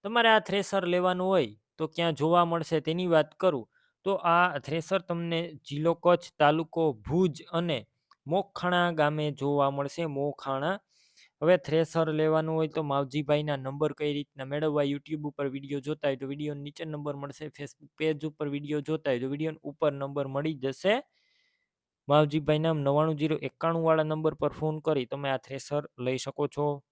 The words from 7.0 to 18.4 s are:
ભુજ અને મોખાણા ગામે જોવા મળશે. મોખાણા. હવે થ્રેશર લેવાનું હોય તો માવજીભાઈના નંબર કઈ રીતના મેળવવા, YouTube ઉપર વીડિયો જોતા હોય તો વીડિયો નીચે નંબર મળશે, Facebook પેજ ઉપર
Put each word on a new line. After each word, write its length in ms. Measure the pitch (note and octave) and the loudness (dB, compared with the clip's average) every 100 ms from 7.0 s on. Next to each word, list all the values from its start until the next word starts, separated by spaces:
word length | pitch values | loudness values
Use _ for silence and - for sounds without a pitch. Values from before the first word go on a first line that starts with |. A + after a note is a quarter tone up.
| G#2+ | -2
ભુજ 340 | D#3+ F#3 - - E3 | 2 2 0 -6 -4
અને 180 | F3 C3+ G2+ _ _ _ - | -2 -4 -6 _ _ _ -4
મોખાણા 560 | F3+ - - F3+ F3+ F3 D#3+ | -2 -2 -6 0 2 2 2
ગામે 260 | D3 D3+ D3+ C#3+ | 0 2 -4 -2
જોવા 260 | C#3 C#3+ C#3 C#3 | 0 2 2 0
મળશે. 320 | C#3+ - E3 C#3 | -6 -4 -6 -4
મોખાણા. 640 | C#3+ - C#3 C3+ D3+ G3 _ _ _ _ _ _ | -4 -6 -6 -2 -2 -4 _ _ _ _ _ _
હવે 160 | D#3 F3+ F3+ | 2 2 4
થ્રેશર 400 | D#3 D#3+ E3 D#3+ D3+ | 0 2 0 0 2
લેવાનું 380 | D#3 D#3 D#3+ D#3+ | 2 2 0 -2
હોય 120 | D#3 D#3+ | -2 -4
તો 40 | D3+ | -2
માવજીભાઈના 680 | C#3 C3+ D3 C#3+ D3 D3+ C#3 | -2 -2 -4 0 0 0 -4
નંબર 320 | C3 C#3 D3+ D3 | -6 -2 -2 0
કઈ 120 | D3+ C#3+ | -4 -4
રીતના 320 | C#3+ C#3+ C3+ | -8 -12 -8
મેળવવા, 340 | D3 D#3 D3 C#3+ | -2 0 0 0
YouTube 360 | C#3+ C#3+ D#3 D3 | -2 -6 -8 -6
ઉપર 160 | - C#3 | -4 -4
વીડિયો 300 | C3+ C#3 C#3+ C3+ | -6 -6 -6 -6
જોતા 220 | D3+ C#3+ | -2 -2
હોય 120 | C3+ | -2
તો 80 | C3+ | -6
વીડિયો 260 | C#3+ D3 C#3+ | -6 -6 -8
નીચે 200 | C#3+ - E3 | -10 -10 -8
નંબર 300 | D3+ D3 C#3+ | -6 -8 -8
મળશે, 300 | C#3 - D#3 - | -10 -12 -14 -12
Facebook 320 | C#3+ - C#3+ _ | -14 -14 -20 _
પેજ 300 | D#3 D3+ D3+ | -2 0 -4
ઉપર 160 | D3 | -6